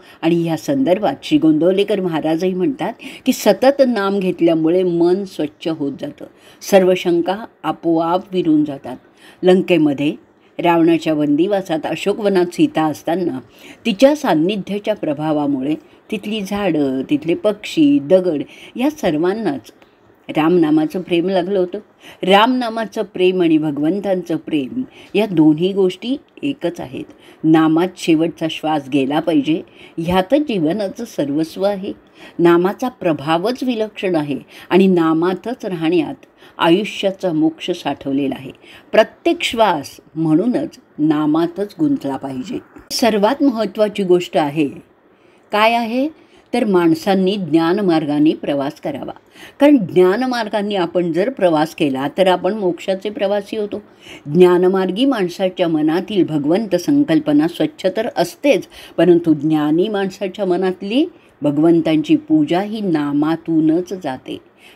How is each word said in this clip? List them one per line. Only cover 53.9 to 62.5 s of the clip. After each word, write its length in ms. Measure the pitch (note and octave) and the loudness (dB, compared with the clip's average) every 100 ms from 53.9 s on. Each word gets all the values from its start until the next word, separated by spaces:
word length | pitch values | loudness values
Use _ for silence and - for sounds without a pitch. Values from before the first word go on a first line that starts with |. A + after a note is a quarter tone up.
| _ - - C#3+ | _ -20 -18 -2
ज्ञानमार्गी 800 | E3 F3+ F3+ F#3 F#3+ F#3+ F#3 | 6 6 6 4 2 -2 0
माणसाच्या 640 | C4+ A#3 F3+ F3 F#3+ F#3 E3 | 0 0 -4 -2 -4 -2 -2
मनातील 560 | D#3+ D#3 E3+ F#3 G#3 | 0 0 0 -2 0
भगवंत 520 | C#3+ D#3 C#3 F#3 G#3+ F3 | 0 0 0 0 0 -2
संकल्पना 720 | D#3+ C#3+ D3 D#3+ D3+ D3 E3 | 2 2 2 0 2 2 0
स्वच्छ 380 | - D#3 - F#3+ F#3 | -2 -4 -2 -4 -2
तर 120 | A3+ - | -4 -2
असतेच, 480 | - - D4 F#3+ - - - - | -4 0 2 2 0 -18 -10 0
परंतु 380 | E3+ E3+ E3+ | 4 4 4
ज्ञानी 540 | D3 D3+ D#3 D3 D#3+ G#3+ | 0 0 0 0 0 0
माणसाच्या 560 | G3+ F#3+ - G3 F#3 | -2 -4 -6 -10 -4
मनातली 640 | F#3+ F3+ F#3+ F#3 G3 B3 F4+ - _ _ | -2 0 -2 -4 -2 -2 -2 -6 _ _
भगवंतांची 760 | D3 C#3+ E3 E3+ D#3+ D#3 D3+ D3+ | -2 2 4 4 2 0 2 0
पूजा 440 | - D#3 D3 | 2 0 2